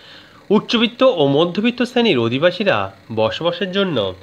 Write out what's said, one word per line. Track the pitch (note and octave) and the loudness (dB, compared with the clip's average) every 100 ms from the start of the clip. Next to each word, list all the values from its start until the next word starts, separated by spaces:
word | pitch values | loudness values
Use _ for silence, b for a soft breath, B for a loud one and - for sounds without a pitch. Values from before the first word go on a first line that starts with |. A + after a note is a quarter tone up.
| B B B B - | B B B B 0
উচ্চবিত্ত | G#3 - A3+ A#3 - | 0 2 0 0 2
ও | C4 F3 C#3 | 2 4 2
মধ্যবিত্ত | C#3 F3 F3 A#3 A#3 | 2 0 0 -2 -2
শ্রেণীর | A#3 A#3+ A#3 C3 | -2 0 2 2
অধিবাসীরা | A2+ C3 F3 F3 G3+ A2 G2 - - A2 | 0 2 0 0 -2 -2 -4 -10 -8 -2
বসবাসের | A2 - E3 F3 F#3+ | -2 -2 -4 -4 -4
জন্য | F#3+ F#3+ B2+ G2 F2+ | -4 -2 -2 -4 -6